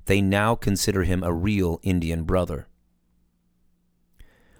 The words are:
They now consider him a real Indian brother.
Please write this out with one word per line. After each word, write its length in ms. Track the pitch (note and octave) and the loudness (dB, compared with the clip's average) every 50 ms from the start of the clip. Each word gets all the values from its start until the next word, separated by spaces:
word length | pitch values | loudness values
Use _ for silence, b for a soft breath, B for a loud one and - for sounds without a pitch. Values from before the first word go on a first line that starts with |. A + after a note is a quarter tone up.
| - | -2
They 140 | - F#2+ G2+ | 0 2 2
now 340 | G2+ F#2+ G2 G2+ G#2+ A2 A#2 | 2 2 2 2 2 2 0
consider 480 | - - G#2 G2 F#2 - G#2+ G2 F#2+ | 0 0 0 0 0 0 0 0 0
him 220 | F2+ E2+ F#2 F#2 F2 | 0 0 0 0 -2
a 80 | E2+ | -2
real 480 | E2+ E2 F2+ G#2 G#2+ G2+ F#2+ E2+ E2 - | -2 -2 0 0 0 2 2 0 -2 -2
Indian 400 | - F#2+ F2+ F2 E2 D#2+ E2 E2 | -2 0 0 0 0 -2 -4 -4
brother. 460 | D#2+ E2 F2+ F#2 F2+ E2 D#2+ C#2+ - - _ _ _ _ _ _ _ _ _ _ _ _ _ _ _ _ _ _ _ _ _ _ _ _ _ _ _ _ _ b b b b b b b b | -2 0 0 0 0 -2 -4 -8 -10 -14 _ _ _ _ _ _ _ _ _ _ _ _ _ _ _ _ _ _ _ _ _ _ _ _ _ _ _ _ _ b b b b b b b b